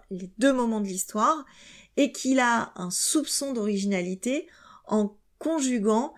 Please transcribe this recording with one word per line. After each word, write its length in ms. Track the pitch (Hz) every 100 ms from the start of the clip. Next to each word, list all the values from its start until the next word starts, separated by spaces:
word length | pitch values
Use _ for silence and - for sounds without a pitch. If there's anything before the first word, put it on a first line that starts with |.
| -
les 180 | 190 185 220
deux 160 | 277
moments 280 | 262 233 220
de 60 | 196
l'histoire, 580 | 185 - 214 254 311 - - - - - -
et 140 | 285
qu'il 280 | - 254 262
a 340 | 240 233 - -
un 160 | 180
soupçon 640 | - - 311 - - 277
d'originalité 920 | 240 208 202 202 190 180 185 240 285 - - - - -
en 320 | 214 202 - _ -
conjuguant 760 | 302 330 262 247 202 220 277